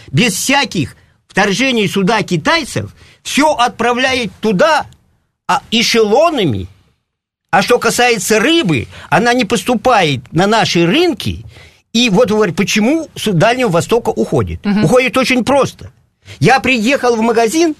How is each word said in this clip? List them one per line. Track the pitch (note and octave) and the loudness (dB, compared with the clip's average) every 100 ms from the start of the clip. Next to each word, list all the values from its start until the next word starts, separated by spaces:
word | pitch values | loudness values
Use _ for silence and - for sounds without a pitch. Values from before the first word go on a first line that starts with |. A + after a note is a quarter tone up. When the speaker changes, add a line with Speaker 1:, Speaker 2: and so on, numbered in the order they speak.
| - | -6
Speaker 1:
без | C3+ A#3 | -2 0
всяких | - - C#4 C4+ F#3+ B2 - _ _ _ | -2 -2 0 0 -4 -8 -10 _ _ _
вторжений | - G3+ F#3+ C4+ A#3+ G3 | -2 0 0 0 0 0
сюда | G3 F#3 A3 | 0 0 0
китайцев | - F3 C#4+ E4 C4+ - G2 - - _ | -2 -2 0 -2 -2 -8 -10 -14 -20 _
всё | - - D4+ | -6 0 0
отправляет | C4 B3 A#3+ A#3 A#3+ C4 C4 A3 - | 2 0 0 -2 0 -2 -2 -6 -4
туда, | G#3+ F#3 D#4 D4 - - _ _ _ _ - | -2 2 2 2 -2 -16 _ _ _ _ -4
а, | F3 - | -4 -2
эшелонами. | A#3 G#3+ A3+ G#3+ A#3+ E4 D4 F3 G2+ F2+ _ _ _ _ _ _ _ - | -2 0 2 2 4 2 0 -2 -2 -8 _ _ _ _ _ _ _ -4
А | F#3 | -2
что | F#3+ A#3+ | 2 0
касается | A3+ - B3 A#3 - G#3+ | 0 0 0 0 0 0
рыбы, | A#3 E4 A#3 C#3 F#2 - - | 2 0 0 -2 -4 -14 -2
она | D#3 A#3+ | 0 2
не | B3 A3 | 0 0
поступает | A#3+ - B3 C4 A3+ D#3+ B2+ - | -2 -2 -2 2 2 2 -2 -4
на | D#3 G3 | -2 0
наши | A3 F3 F3 E3+ | 2 0 0 2
рынки. | C4+ F4+ C4+ - E2+ - - - _ _ | 2 0 -2 -6 -8 -12 -20 -20 _ _
И | A3+ B3 | -2 2
вот, | F#3+ A3+ | 2 2
говорю, | G#3+ G#3 | 2 0
почему | D#3+ G3 G#3+ G#3+ D#4+ D4+ - | 0 -2 0 0 0 -4 -6
с | G#3+ | -2
Дальнего | E3+ G#3 B3 B3 | 2 2 2 0
Востока | E3 - A#3 A3+ | 0 0 -2 -2
уходит. | A3 A3 C#3+ F#2 E2+ G#3 | -4 -2 -2 -2 -4 -2
Speaker 2:
Мгм. | G3+ - | 0 2
Speaker 1:
Уходит | B3 B3+ C4 | 2 2 0
очень | B3 B3+ | 0 0
просто. | A3 C#4 G#3 - - _ _ _ - - | 2 0 0 -4 -20 _ _ _ -20 -2
Я | E3+ C4 | 2 2
приехал | B3+ B3+ G#3+ C#4+ B3 A#3 | 2 0 0 0 0 0
в | |
магазин, | A3+ A#3 A3+ D#4+ E4+ D4+ | 2 2 2 2 0 -2